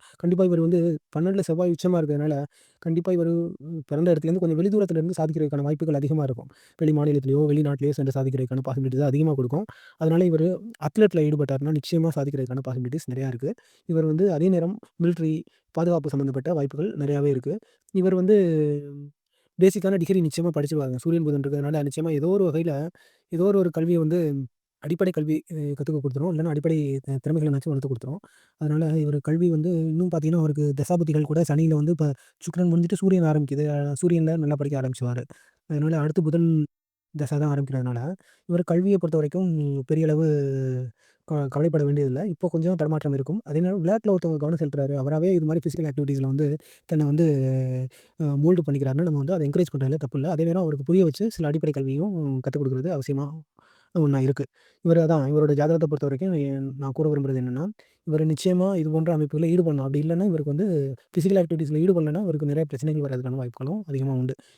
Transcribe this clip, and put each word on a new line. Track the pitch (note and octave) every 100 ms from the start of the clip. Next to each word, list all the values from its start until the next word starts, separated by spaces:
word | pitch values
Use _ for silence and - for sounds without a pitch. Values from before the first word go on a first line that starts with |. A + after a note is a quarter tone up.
| - -
கண்டிப்பா | F3 F3+
இவர் | F#3 E3+
வந்து | E3 F3 E3+ D3+ _ -
பன்னெண்டுல | F3 G3
செவ்வாய் | F3+ E3 F3+
உச்சமா | E3 F3+
இருக்கிறதுனால, | F3 D3+ D3 D3+ C#3+ D3 _ _ _
கண்டிப்பா | E3+ E3 F3
இவரு, | F3+ E3 E3+ E3+ -
ம், | D3 E3 -
பிறந்த | D3 F3
இடத்துலேருந்து | D#3+ D#3 F3+
கொஞ்சம் | F3 D#3
வெளி | F#3+
தூரத்துல | G#3 F#3+ D#3+
இருந்து | E3 F3
சாதிக்கிறதுக்கான | D#3+ D#3+ D3+ C#3+
வாய்ப்புகள் | C#3+ D3+ D#3 C#3+
அதிகமா | C#3+ D#3
இருக்கும். | C3+ B2 - - _ -
வெளி | D#3
மாநிலத்திலயோ, | D3+ D3+ D3 C3+ C#3 D3+
வெளிநாட்டிலயோ | D3 D3 C#3 C#3+
சென்று | D3 C3+ C3+
சாதிக்கிறதுக்கான | C3 C3 B2+ C3 B2+
பாசிபிலிட்டி | B2 C3+ C3
தான் | D3
அதிகமா | C#3+ D#3+
கொடுக்கும். | C#3 B2 C#3+ G#3+ - - -
அதனால | D#3+ E3 F3+
இவரு | D#3+ E3 F#3 G#3+ -
அத்லெட்ல | D3 - G#3 E3+
ஈடுபட்டாருன்னா, | D3+ D3+ C#3 C3+ C#3+
நிச்சயமா | D3+ - E3+ E3 D3+
சாதிக்கிறதுக்கான | C#3 C#3+ B2+ B2+ C3
பாசிபிலிட்டிஸ் | B2+ B2 D3+ - B2+
நிறையா | C3+
இருக்கு. | A#2 C3+ A#3+ _ _ -
இவர் | D#3+ D#3+
வந்து | D#3 G3+
அதே | D3+ F3+
நேரம் | F3+ E3+ G#3+ - -
மிலிட்டரி, | E3+ E3 D#3+ D#3 - _ _
பாதுகாப்பு | - E3+ E3+ D3
சம்மந்தப்பட்ட | C#3 C#3 C3 C#3+
வாய்ப்புகள் | E3 C#3 C#3 G3 D#3
நிறையாவே | C#3 C#3+ C#3+
இருக்கு. | C3 C3+ G3+ _ _ _
இவர் | F#3+ F#3 F#3
வந்து | F#3 G#3 F3+ D#3+ D3+ D3 C#3+ C#3+ C#3+ _ _ _ _ -
பேசிக்கான | F#3 G3+ F#3+ F#3+
டிகிரி | E3 F#3+
நிச்சயமா | D#3+ - E3+ D#3
படிச்சிருவாருங்க. | C#3+ D3+ C3 B2+
சூரியன் | E3+ E3+ D3+
புதன் | C#3+
இருக்கிறதுனால, | C#3 C#3+ C#3+ D#3 C#3
நிச்சயமா | C#3+ E3
ஏதோ | D3+ D#3+
ஒரு | G3+ F#3
வகையில, | D3 E3+ C#3 E3 - _ _ -
ஏதோ | E3
ஒரு, | F#3+ G3+
ஒரு | F3
கல்வியை | D#3+ E3 E3+
வந்து | D#3 F3 D#3 C#3 C3 _ _ _
அடிப்படை | D3+ E3+ F#3
கல்வி, | E3 D3+ D#3 -
அ, | D#3
கத்துக்க | D3 C#3+ D3 D3+
கொடுத்துரும். | C#3 C3 E3+
இல்லைன்னா | D#3 E3
அடிப்படை | D3 D#3+ D#3+
தி-, | C#3+ C3+ C3+ C3+
திறமைகளை | E3 D#3+ D3+
வச்சு | C#3 D#3+
வளர்த்து | C#3 C3+
கொடுத்துரும். | A#2+ C3 E3 - _ _ -
அதனால | D#3 D3+ D#3+ D#3+
இவர் | D3 D3
கல்வி | D3+ D#3+ F3
வந்து | D#3+ E3 E3+ D#3+
இன்னும் | D#3+ F3+
பார்த்தீங்கன்னா, | E3 D#3 E3+
அவருக்கு | D#3 D3 D3
தசாபுத்திகள் | C#3 C#3+ F3 D#3+ D3+
கூட | D3 D#3 E3
சனியில | D3 D#3+
வந்து | D#3 D3+
இப்ப | E3 D3 C3+ _ _
சுக்கிரன் | - E3+ F3+
முடிஞ்சிட்டு | E3+ E3+
சூரியன் | F#3+ F#3+ F#3 D#3+
ஆரம்பிக்குது. | D3+ C#3 C#3 D3
அ, | D3 C#3+
சூரியன்ல | C#3+ F3+ E3+ D#3+ E3
நல்லா | D3 D3
படிக்க | C#3+ C#3
ஆரம்பிச்சுருவாரு. | C3 B2+ A#2+ B2 B2+ - _ _ -
அதனால | D3+ D#3 D#3+
அடுத்து | D3+ D#3
புதன் | D#3 E3+ E3+ D#3+ D3 _ _ _ _ D3+
தசை | C#3+ D3
தான் | D3+
ஆரம்பிக்கிறதுனால, | C#3+ C3+ C3 B2 A#2+ C3+ F#3+ _ _ -
இவர் | F3
கல்வியை | F3 E3+ F#3+ F#3+
பொறுத்த | E3+ D#3+
வரைக்கும் | D3 F3+ F#3 D#3+ C#3+ C#3 C3
பெரிய | D#3 D#3
அளவு | D3+ D#3+ D3 C#3 C3+ C3 B2+ B2 - _ _
க-, | - D3+ C#3
கவலைப்பட | C#3+ E3 D3+
வேண்டியதில்லை. | C#3+ C#3+ C#3 B2+ G3+
இப்போ | D#3+ F3+
கொஞ்சம் | E3 E3+ F3+
தடுமாற்றம் | D#3 D#3 D3
இருக்கும். | C#3 C3 G3
அதே | D3+ D3+
நேரம் | F3+ G3
விளையாட்டுல | E3 A3 G#3+
ஒருத்தவங்க | F#3 E3 D3+
கவனம் | D3 E3
செலுத்துறாரு, | D3+ C#3+ C#3 C#3+
அவராவே | C3+ D#3 F3
இது | F3+ D#3
மாதிரி | E3
ஃபிசிக்கல் | D#3 C#3+ D#3
ஆக்டிவிட்டீஸ்ல | C3+ C#3+ C#3 C3+
வந்து | C#3 D3 D3+ - - -
தன்னை | D#3 D3
வந்து, | D3+ E3 C#3+ C3 C3 B2+ B2+ C3 - _ -
அ, | D#3
மோல்டு | C#3+ D#3 F3+ D3+
பண்ணிக்கிறாருன்னா, | C#3 C3+ C3+
நம்ம | E3+ D3
வந்து | C#3
அதை | F#3 C#3+
என்கரேஜ் | E3+ F3 C3+
பண்றதுல | C3 D#3
தப்பு | C3 C#3
இல்லை. | D3
அதே | D#3
நேரம் | E3 F3
அவருக்கு | E3 C#3+ C3+
புரிய | F#3
வச்சு | E3+ - A3
சில | - D3+
அடிப்படை | D#3 D3+
கல்வியும் | C#3 C3+ C#3 G3+ F3+ D3 C3
கத்துக் | C3+ C#3+
கொடுக்குறது | C3+ C3 D#3
அவசியமா | D#3 B2+ C#3 C#3+ D#3+ - _ _ _ _
ஒண்ணா | F3+ D3 C#3
இருக்கு. | C3+ C3 C3+ _ _ _
இவர் | E3+ E3
அதான், | D#3+ D#3+
இவரோட | C3+ D3+ D3+
ஜாதகத்தை | C#3+ D3+ E3 D#3
பொறுத்த | D3 C#3+
வரைக்கும் | C3+ F#3+
எ-, | E3 C#3 C3+ C3+ C3+
நான் | C3+
கூற | C3 D#3
விரும்புறது | D3 C3+ C3
என்னன்னா, | B2+ B2+ F#3 - _ _
இவர் | - D3+ D#3
நிச்சயமா | D#3 F#3 F3+ F#3+ F#3+
இது | D#3
போன்ற | D#3+ D#3+
அமைப்புகளை | D#3+ D3 D3+ E3 F3+
ஈடுபடணும். | E3 C#3+
அப்படி | C3+ D3
இல்லைன்னா | D#3 E3+ G3+
இவருக்கு | D#3+ D3 D3
வந்து | G#3 D#3 C#3 C3+
ஃபிசிக்கல் | _ - F3 F#3+
ஆக்டிவிட்டீஸ்ல | E3+ D#3+ D3 D3+
ஈடுபடலைன்னா, | F3+ F3 D3+ D#3+
இவருக்கு | G3+ D3+ D3
நிறைய | D3 D3+
பிரச்சனைகள் | C3+ D#3 D3+ C#3+
வர்றதுக்கான | B2+ B2+ C3
வாய்ப்புகளும் | B2 - C3 G#3 F#3
அதிகமா | C3+ C3+
உண்டு. | B2+ B2+ C3 -